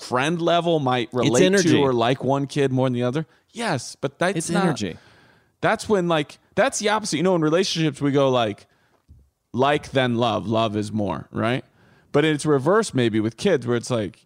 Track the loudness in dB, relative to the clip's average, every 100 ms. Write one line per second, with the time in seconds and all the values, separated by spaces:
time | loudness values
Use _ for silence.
0 | -4 0 0 0 2 2 2 0 2 0
1 | -2 0 2 4 4 4 4 2 2 2
2 | 0 0 -2 -2 -2 -2 0 2 0 0
3 | -2 -2 -6 _ _ -8 -4 -4 -6 -8
4 | -8 -2 -2 -2 -2 0 0 -2 -6 -10
5 | -18 _ _ _ _ _ -2 -2 0 0
6 | 2 -2 -2 -12 _ -2 0 0 -2 -2
7 | -2 0 2 2 2 2 0 0 -2 -2
8 | 0 2 2 2 0 -4 _ _ _ _
9 | _ -20 _ _ _ 0 2 0 -2 0
10 | 0 0 0 -2 0 0 0 -2 -4 -4
11 | -4 -6 -8 -4 -2 -2 -6 _ _ _
12 | _ 0 2 0 2 2 2 2 0 0
13 | 2 2 -2 -2 0 0 0 -4 -2 -4
14 | -4 -10